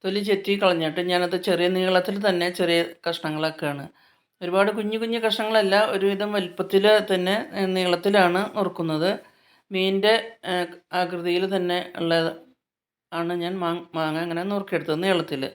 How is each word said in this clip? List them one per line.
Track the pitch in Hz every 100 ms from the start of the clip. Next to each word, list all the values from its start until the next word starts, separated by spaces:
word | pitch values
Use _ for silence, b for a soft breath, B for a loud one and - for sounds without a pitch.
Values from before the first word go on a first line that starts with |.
തൊലി | 190 196
ചെത്തി | 208 196 196 202
കളഞ്ഞിട്ട് | 196 170 160 165 180
ഞാനത് | 180 175 180
ചെറിയ | 175 175 180
നീളത്തിൽ | 185 185 185 180 202
തന്നെ | 208 180 175
ചെറിയ | 180 175 170 170 -
കഷ്ണങ്ങളൊക്കെയാണ്. | - 165 160 151 156 156 151 143 139 b b b b _
ഒരുപാട് | 175 185 202
കുഞ്ഞു | 214 208 220
കുഞ്ഞു | 226 233
കഷ്ണങ്ങളല്ല, | 220 214 214 220 196 196 214
ഒരുവിധം | 196 196 196 208
വലിപ്പത്തിൽ | 208 180 175 190 196 208 214
തന്നെ, | 202 185 180 208 -
ഏ, | 196 190
നീളത്തിലാണ് | 185 180 175 196 202 180 180 214
നുറുക്കുന്നത്. | 208 185 - 165 156 170 214 b b b b _
മീനിൻ്റെ, | 190 190 196 208 220 - -
ഏ, | - 180 170 - _
ആകൃതിയിൽ | 180 175 175 175 175 185
തന്നെ | 190 175 180 - -
ഉള്ള | 170 165 165 - - _ _ _ _ _ _
ആണ് | 170 170 175
ഞാൻ | 170 190
മാ-, | 175 170 170
മാങ്ങ | 160 160 156
അങ്ങനെ | 170 165
നുറുക്കിയെടുത്തത് | 185 202 196 175 143 156
നീളത്തിൽ. | 190 180 151 143 135